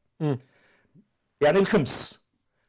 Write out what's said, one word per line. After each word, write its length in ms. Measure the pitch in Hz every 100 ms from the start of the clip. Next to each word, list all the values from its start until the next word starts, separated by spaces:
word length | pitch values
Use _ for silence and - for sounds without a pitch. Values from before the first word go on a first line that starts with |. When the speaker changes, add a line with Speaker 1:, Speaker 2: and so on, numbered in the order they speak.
| _ _
Speaker 1:
مم. 200 | 151 127 - _ _ _ _ _ _ _ _ _
Speaker 2:
يعني 180 | 143 185
الخمس. 600 | 196 208 127 - - - _ _ _ _